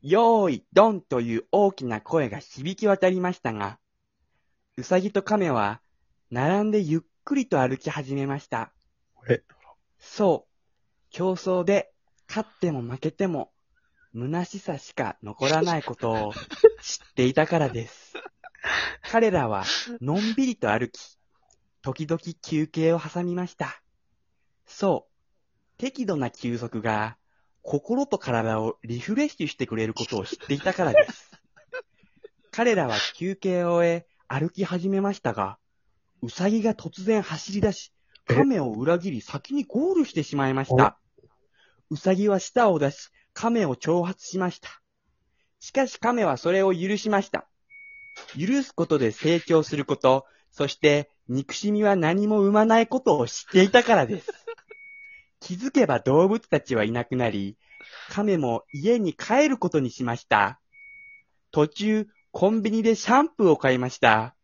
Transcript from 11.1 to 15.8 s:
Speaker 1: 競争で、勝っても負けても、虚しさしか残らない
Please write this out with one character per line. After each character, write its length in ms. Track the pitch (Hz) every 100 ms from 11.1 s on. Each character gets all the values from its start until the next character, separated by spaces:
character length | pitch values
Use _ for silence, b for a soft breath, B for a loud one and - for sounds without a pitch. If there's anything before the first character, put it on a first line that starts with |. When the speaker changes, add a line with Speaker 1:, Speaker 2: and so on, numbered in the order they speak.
Speaker 1:
競 240 | - 185
争 280 | 185 - 180
で、 300 | 175 202 - _ _ _ _
勝 160 | 214
っ 140 | 214 _
て 140 | 180
も 100 | 143
負 160 | 120 131
け 120 | 160
て 160 | - 196
も、 240 | 156 - _ _ _ _ _ _
虚 320 | 113 123 170
し 140 | 175 202
さ 180 | - 143
し 160 | -
か 240 | - 117 -
残 240 | 104 - 135
ら 160 | 160
な 160 | 170
い 40 | 165